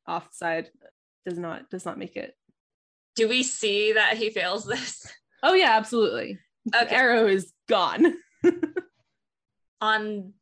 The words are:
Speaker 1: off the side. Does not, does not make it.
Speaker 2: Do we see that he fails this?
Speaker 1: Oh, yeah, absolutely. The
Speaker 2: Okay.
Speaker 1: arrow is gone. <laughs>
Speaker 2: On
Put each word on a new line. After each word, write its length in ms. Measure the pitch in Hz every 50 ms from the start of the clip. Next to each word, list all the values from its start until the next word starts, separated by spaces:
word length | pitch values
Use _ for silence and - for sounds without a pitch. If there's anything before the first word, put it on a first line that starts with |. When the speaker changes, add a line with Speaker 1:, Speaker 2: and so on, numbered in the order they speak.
| _
Speaker 1:
off 240 | - 170 170 - _
the 60 | -
side. 340 | - 175 165 165 165 160 - _ _ _ - _ _ _ _ _ _ _
Does 140 | 185 175 175
not, 280 | 175 165 165 - - _
does 120 | - 185 -
not 140 | 170 -
make 180 | - - 175 -
it. 200 | - - - - _ _ _ _ _ _ _ _ _ _ _ _ _ _ _ _
Speaker 2:
Do 120 | - 226
we 140 | 214 247 254
see 520 | 254 - - - 220 208 202 202 214 214 214
that 220 | 220 208 214 220
he 120 | 226 220 220
fails 340 | 220 190 175 180 196 220 220
this? 460 | 202 247 262 254 - - - - - - - _ _ _ _
Speaker 1:
Oh, 140 | 262 302 381
yeah, 160 | 381 359 247 220
absolutely. 640 | 220 214 - 247 233 214 160 110 117 - - 196 - _ _ _ _ _
The 180 | 226 - 240 -
Speaker 2:
Okay. 120 | - -
Speaker 1:
arrow 300 | 254 262 240 240 226 226
is 260 | 202 190 190 180 - _ _ _
gone. 460 | - - 185 175 131 - 208 330 320 - - - _ _ _ -
<laughs> 1400 | 349 349 349 339 311 - 359 - _ _ _ _ _ _ _ _ _ _ _ _ _ _ _ _ _ _ _
Speaker 2:
On 520 | 214 214 220 214 214 214 208 202 185 196 - _